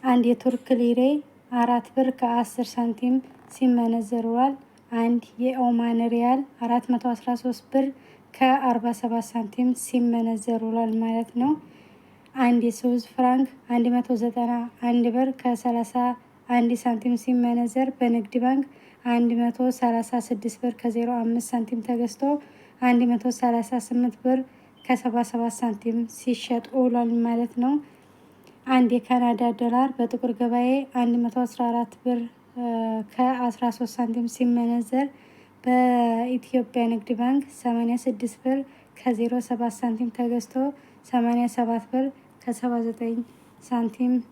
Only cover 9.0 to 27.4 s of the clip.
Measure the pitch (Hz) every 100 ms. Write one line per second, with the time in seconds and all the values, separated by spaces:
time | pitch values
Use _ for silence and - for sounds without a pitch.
9 | 240 233 220 233 214 220 247 247 - 247
10 | 240 233 226 220 214 226 226 226 226 220
11 | 226 226 233 240 262 302 - - - -
12 | - - _ 269 247 240 233 226 254 240
13 | 226 - 247 254 262 - - 240 233 240
14 | 247 240 240 240 240 240 240 - 240 240
15 | 240 233 262 262 254 240 247 233 233 247
16 | 247 247 - _ - 240 233 240 247 226
17 | 247 233 - 247 240 240 240 254 262 262
18 | 247 233 208 254 247 277 269 - - -
19 | 247 240 240 233 240 233 254 254 240 233
20 | 226 247 214 220 226 220 247 233 240 226
21 | 233 240 226 233 - 240 226 233 208 240
22 | 240 - 277 294 - - - - 247 240
23 | 240 240 247 233 247 233 - 247 226 240
24 | 247 - 254 262 262 - - _ - 247
25 | 247 233 233 233 233 233 240 208 233 226
26 | 226 - - 240 - 233 - 262 254 240
27 | 233 233 233 233